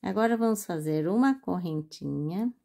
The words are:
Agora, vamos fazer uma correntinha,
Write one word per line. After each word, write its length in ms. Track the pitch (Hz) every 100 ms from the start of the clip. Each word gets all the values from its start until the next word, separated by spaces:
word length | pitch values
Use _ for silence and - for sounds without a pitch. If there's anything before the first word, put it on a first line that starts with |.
Agora, 360 | 190 190 226 226
vamos 280 | 226 214
fazer 440 | - 170 151 156 156
uma 300 | 208 269 269
correntinha, 1120 | - 180 175 156 156 - 147 139 147 180 233 240